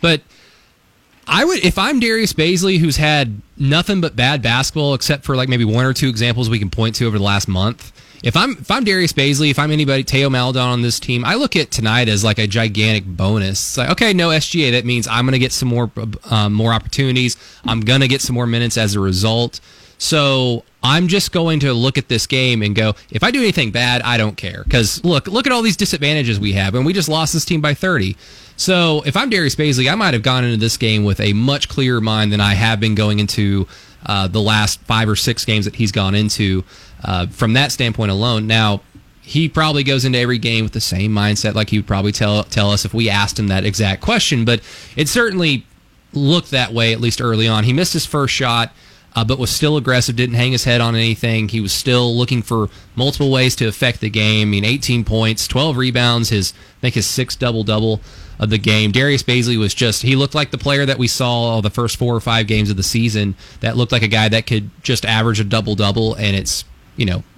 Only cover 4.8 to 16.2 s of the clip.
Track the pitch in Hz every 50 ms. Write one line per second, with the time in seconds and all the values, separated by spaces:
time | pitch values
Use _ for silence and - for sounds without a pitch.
4.8 | 147 143 139 127 - - 151 139 - - 143 127 127 131 127 120 120 107 107 120
5.8 | 127 131 131 - 131 131 120 110 120 120 117 117 127 110 113 110 101 95 - -
6.8 | 113 113 107 - 123 117 107 107 98 101 101 101 98 - 98 92 95 107 - -
7.8 | - - - - - - - - - 120 - 160 202 269 247 - 131 - 196 254
8.8 | 262 208 196 185 180 160 - - 135 139 143 135 156 147 135 123 147 151 151 151
9.8 | 151 135 135 135 135 - - 135 139 139 131 127 123 127 131 131 123 123 123 123
10.8 | 120 120 113 - - - 127 120 123 113 175 233 294 262 - 180 147 - - -
11.8 | 110 110 110 120 123 113 107 101 101 113 104 - 110 104 101 117 113 113 104 107
12.8 | 107 110 110 107 95 95 90 87 98 95 107 110 98 95 98 98 - - - -
13.8 | 123 131 175 - - 220 202 180 170 170 156 156 143 - - 175 156 127 120 123
14.8 | 113 120 123 120 110 117 110 117 123 127 131 131 127 127 - - - 127 120 120
15.8 | 120 110 - - 107 110 104 -